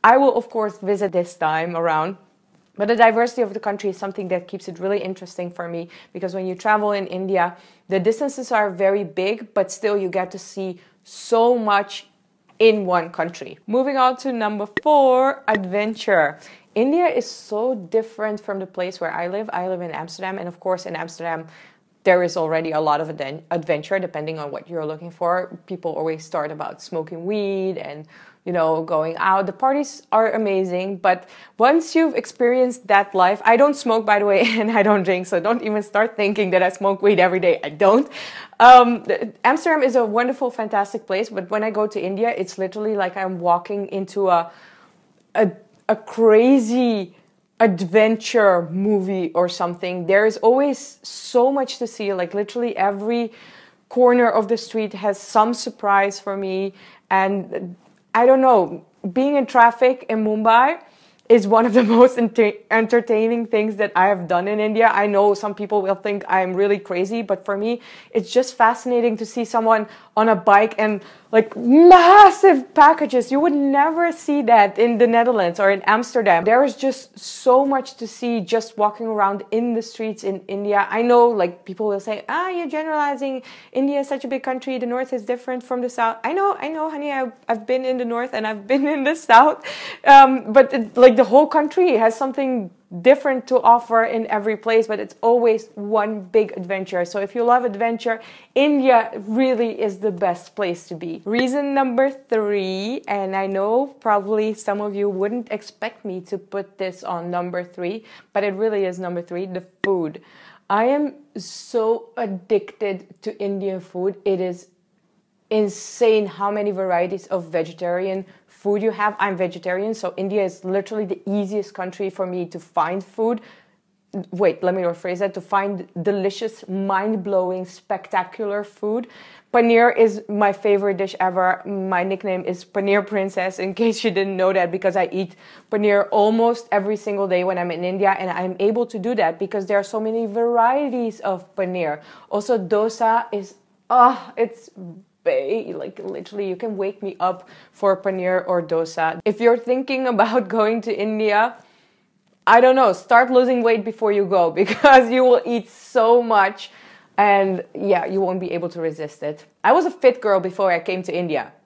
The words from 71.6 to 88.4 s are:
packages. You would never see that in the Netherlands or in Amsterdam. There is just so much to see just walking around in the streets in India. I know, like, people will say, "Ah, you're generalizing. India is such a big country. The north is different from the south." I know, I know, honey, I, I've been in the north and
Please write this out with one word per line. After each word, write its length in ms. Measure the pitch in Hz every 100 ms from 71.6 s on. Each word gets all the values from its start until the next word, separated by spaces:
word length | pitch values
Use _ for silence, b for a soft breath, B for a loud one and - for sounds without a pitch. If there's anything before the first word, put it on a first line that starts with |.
| 240 285 349 370 339 403 392 392 392 277 254
packages. 580 | - 294 311 294 254 240
You 80 | 269
would 140 | 330
never 580 | 285 277 277 311 320 339
see 300 | 330 - 285
that 380 | 226 233 202 202
in 180 | 233 226
the 80 | 240
Netherlands 540 | 233 233 233 175 170
or 100 | 196
in 120 | 196
Amsterdam. 600 | - 214 240 240 202 170
There 200 | 185 240
is 120 | 277 -
just 420 | 269 254 - -
so 480 | - - 262 254 277
much 300 | 269 262 -
to 100 | 220
see 340 | - 240 233
just 360 | 175 226 220 -
walking 280 | 208 208 226
around 380 | 214 196 202 -
in 240 | 220 240 226
the 60 |
streets 420 | 226 - 220 208
in 180 | 196 190 190
India. 400 | 196 202 202 -
I 140 | 220
know, 260 | 240 240 240
like, 340 | 214 175 175
people 240 | - 185 214
will 120 | 196
say, 260 | 196 214 -
"Ah, 220 | 302 370
you're 180 | 349 330
generalizing. 760 | 302 320 302 285 277 269 262 B B B
India 280 | 254 277 285
is 80 | 277
such 180 | 277 247
a 20 |
big 160 | 262
country. 360 | 262 262 269 254
The 80 | 240
north 260 | 247 262
is 100 | 254
different 380 | 208 240 254 254
from 180 | 240 247
the 80 | 247
south." 280 | 247 226 226
I 100 | 233
know, 240 | 349 403 -
I 80 | 294
know, 200 | 320 311
honey, 220 | 302 294
I, 180 | 269 254 - -
I've 180 | 226 214
been 180 | 254 262
in 120 | 254
the 80 | 240
north 280 | 233 254
and 140 | 220